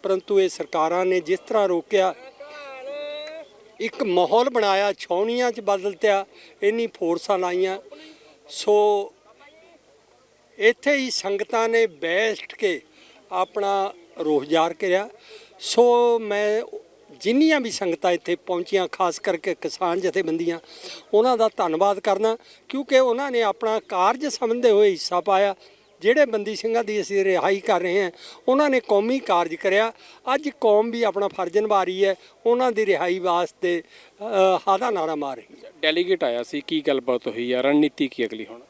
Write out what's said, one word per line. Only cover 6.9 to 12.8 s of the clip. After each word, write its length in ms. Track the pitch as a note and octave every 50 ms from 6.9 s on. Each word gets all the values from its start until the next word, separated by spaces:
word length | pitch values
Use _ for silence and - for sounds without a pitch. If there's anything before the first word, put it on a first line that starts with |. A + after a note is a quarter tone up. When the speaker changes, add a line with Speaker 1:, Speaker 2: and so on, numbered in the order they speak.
| - - F#3 E3 E3+ E3+ - - G3+ F#3
Speaker 1:
ਲਾਈਆਂ। 400 | F3+ F3+ F3 F3+ F#3 F#3+ F#3+ G3 - - - - - - - _ _ - - _ _ -
ਸੋ 640 | - - - G#3+ G#3 G#3 G#3 G#3 G#3 G3+ G3+ - _ _ _ _ - _ - - _ D#4+ - E4+ E4+ _ _ _ _ _ _ _ _ _ _ _ _ _ _ _ _ -
ਇੱਥੇ 380 | G3+ A3 A#3 _ - C#4 D4
ਹੀ 140 | C#4 C4 B3+
ਸੰਗਤਾਂ 580 | - - - G3 G3+ G3 G#3 - - A3+ A3+ A3+
ਨੇ 180 | A3+ A3+ A3+
ਬੈਠ 680 | G#3 D#3+ C#3+ E3+ E3 E3+ F#3+ A3 A3+ G#3 - - - -
ਕੇ 260 | - E3+ F#3 F3 -